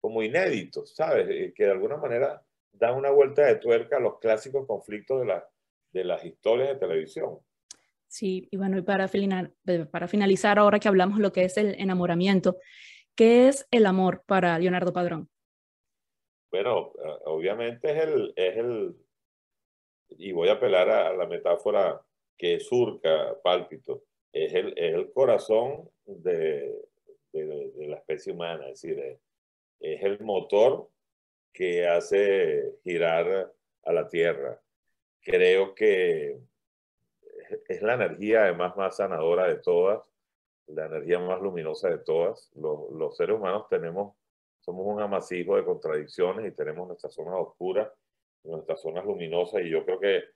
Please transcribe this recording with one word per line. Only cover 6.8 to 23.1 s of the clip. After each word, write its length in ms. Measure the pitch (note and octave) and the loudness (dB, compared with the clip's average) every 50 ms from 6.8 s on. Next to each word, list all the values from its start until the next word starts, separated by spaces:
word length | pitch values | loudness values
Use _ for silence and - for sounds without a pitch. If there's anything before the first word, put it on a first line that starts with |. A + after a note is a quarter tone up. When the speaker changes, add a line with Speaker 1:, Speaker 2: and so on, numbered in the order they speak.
| F#2 F2+ E2 D#2+ D#2 - - D3+ D#3 - - - _ _ _ _ _ _ - _ _ _ _ _ _ | -4 -2 -2 -4 -4 -6 -8 -8 -8 -8 -10 -12 _ _ _ _ _ _ -20 _ _ _ _ _ _
Speaker 2:
Sí, 420 | _ - - - F#3+ F#3 F#3 - _ | _ -14 -6 -6 -4 -4 -4 -8 _
y 60 | - | -8
bueno, 220 | F#3+ F#3+ F#3+ F#3+ F#3+ | -6 -4 -2 -2 -2
y 40 | F3+ | 0
para 260 | - G3+ F#3+ F#3+ F#3+ | 0 0 0 0 0
final-, 440 | - G3+ G3 G3 F#3+ F#3 F3+ - _ _ _ | 0 0 0 0 -2 -2 -4 -8 _ _ _
eh, 180 | - F3+ E3+ D#3+ | -2 -2 -2 -2
para 240 | D3+ - E3+ E3+ F3+ | -4 -8 -8 -6 -2
finalizar, 500 | - G#3 G3+ G3 G3 F#3 - G#3 G#3 G#3 | 0 2 4 4 4 4 4 4 6 8
ahora 200 | G#3 G#3 G3+ G#3 | 6 6 6 6
que 100 | G3+ G#3 | 4 4
hablamos 300 | G3 F#3+ F3+ F#3+ G3+ G#3+ | 6 6 4 4 4 2
lo 140 | G#3 G3 F#3+ | 2 2 4
que 120 | F#3+ F#3 | 2 0
es 140 | F#3 F#3 G#3+ | 2 2 0
el 160 | G#3+ G#3 F#3+ - | 0 0 -2 -2
enamoramiento, 800 | G3+ F#3+ F#3 F3+ F3 F3 E3+ E3+ F3+ G3 G3 F#3 - F#3 F3+ F3+ - _ - - - - - - _ _ _ | -2 0 0 0 0 0 2 2 2 4 4 4 4 2 0 0 -10 _ -20 -20 -20 -20 -20 -20 _ _ _
¿qué 320 | - A3+ A3 A#3 A#3+ B3 C4 | 6 6 8 10 10 8 8
es 180 | C#4+ C#4 - _ - | 6 4 -4 _ 4
el 140 | A#3+ A3 | 6 6
amor 360 | G3 F#3 F#3+ F#3 F3+ F3 F#3+ _ | 6 6 4 4 2 2 -2 _
para 320 | - G3+ F#3+ F3+ F3 E3+ D#3+ | 0 2 2 4 2 2 2
Leonardo 340 | F3 F#3 F3+ F3+ F3+ F3+ F3 | 2 2 2 2 0 0 0
Padrón? 360 | F3+ F3+ E3+ E3+ D#3 C#3 _ _ _ _ _ _ _ _ _ _ _ _ _ _ _ _ _ _ _ _ _ _ _ _ _ - | 0 -2 -2 -4 -6 -10 _ _ _ _ _ _ _ _ _ _ _ _ _ _ _ _ _ _ _ _ _ _ _ _ _ -4
Speaker 1:
Bueno, 400 | F#2 - B2+ A#2 F#2 - - - - - | -2 -2 0 0 -2 -2 -4 -12 -12 -12
eh, 140 | D#2 D2+ - - | -10 -12 -10 -6
obviamente 680 | D2 D#2+ D#2+ - F#2+ - A2+ A#2 A#2 A#2+ A#2+ - D#3 | -4 -4 -2 -2 -4 -4 -4 -6 -8 -8 -6 -4 -4
es 140 | D3 D#3 D#3+ | -2 0 -2
el, 280 | D#3 D3+ C3 - - - | 0 0 -2 -2 -2 -4
es 200 | - F#2 F#2 F2+ | -2 -2 -2 0
el, 380 | A2 A#2 A#2+ A#2+ A2 G2 F2+ E2+ _ _ _ _ _ _ _ _ _ _ _ _ _ _ _ _ _ _ _ _ _ _ _ | -2 -4 -4 -4 -4 -6 -6 -8 _ _ _ _ _ _ _ _ _ _ _ _ _ _ _ _ _ _ _ _ _ _ _
y 200 | - _ E2+ G2 F2+ | -20 _ -12 -8 -4
voy 160 | E2 E2 F#2+ | 0 4 2
a 20 | G#2+ | 4
apelar 360 | G#2 B2 A2+ F#2+ F2+ F2+ F#2+ | 4 2 2 4 4 4 4
a, 200 | F#2 G2+ F#2 E2 | 4 4 2 2
a 60 | F#2 | 0
la 120 | F#2 F2+ | -2 -4
metáfora 760 | E2+ F2 E2+ - F2+ F2 - - G#2 G#2 G2+ G2 E2+ D2 - _ _ _ _ _ _ _ | -4 -4 -4 0 0 0 2 0 0 2 2 2 2 -2 -4 _ _ _ _ _ _ _
que 240 | _ E2+ F2 F2 E2 | _ -2 -2 -2 -2
surca 760 | - - B2 B2 A#2+ G#2 G2 - - E2 | -2 0 2 2 2 0 -2 -2 0 2